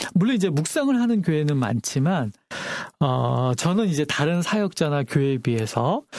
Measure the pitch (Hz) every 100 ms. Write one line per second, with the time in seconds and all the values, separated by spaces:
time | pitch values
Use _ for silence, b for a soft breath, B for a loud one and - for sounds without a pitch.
0 | B 180 220 240 185 143 160 320 277 247
1 | 240 220 170 151 151 143 113 117 - 139
2 | 147 180 110 - - B B B B -
3 | 139 127 123 123 127 120 165 196 208 147
4 | 147 - 151 175 170 214 202 - 156 143
5 | 131 143 139 131 120 113 110 117 123 240
6 | -